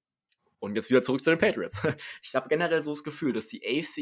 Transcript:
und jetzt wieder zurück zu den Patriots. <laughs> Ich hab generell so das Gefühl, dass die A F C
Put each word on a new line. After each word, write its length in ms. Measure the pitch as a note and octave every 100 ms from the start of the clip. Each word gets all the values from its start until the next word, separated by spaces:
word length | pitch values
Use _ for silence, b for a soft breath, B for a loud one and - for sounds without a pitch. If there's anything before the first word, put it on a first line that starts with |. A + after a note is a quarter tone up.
| _ _ _ _ _ _
und 160 | G2+ G#2
jetzt 140 | -
wieder 120 | B2+
zurück 220 | B2 C#3
zu 60 | D#3+
den 100 | E3
Patriots. 420 | A3 - E2+ -
<laughs> 400 | D#3 - - -
Ich 140 | - C3
hab 140 | -
generell 340 | D3+ E3+ D#3+
so 80 | D3+
das 140 | D3 D#3
Gefühl, 260 | - D3
dass 160 | A2 -
die 180 | - G#2
A 120 | C#3
F 80 | -
C 160 | -